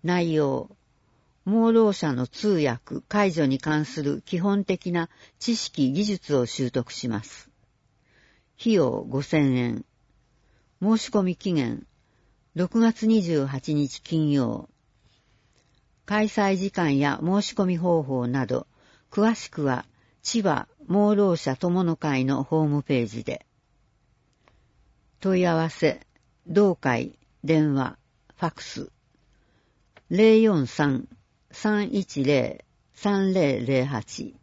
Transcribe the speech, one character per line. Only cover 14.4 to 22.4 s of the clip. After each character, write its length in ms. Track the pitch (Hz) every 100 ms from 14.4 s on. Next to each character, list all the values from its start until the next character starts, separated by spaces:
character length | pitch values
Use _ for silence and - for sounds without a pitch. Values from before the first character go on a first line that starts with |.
| 117 113 90 _ _ _ _ _ _ _ _ _ _ _ _ _ -
開 220 | 214 214
催 280 | - 196 190
時 140 | 196
間 280 | - 165 139
や 220 | 143 -
申 200 | 156 196
し 120 | 202
込 120 | - 185
み 100 | 175
方 260 | 175 165
法 240 | 139 131 120
な 200 | 131 117
ど、 200 | 127 - _ _ _ _
詳 240 | - 220
し 160 | 226 -
く 120 | -
は 220 | 143 127 - _ _ _
千 200 | - 233
葉 260 | 196 151 - _ 302
盲 280 | 190 208
ろ 180 | 208 202
う 40 | 165
者 180 | -
友 300 | 131 180 180
の 120 | 175 160
会 280 | 156 135
の 180 | 131 135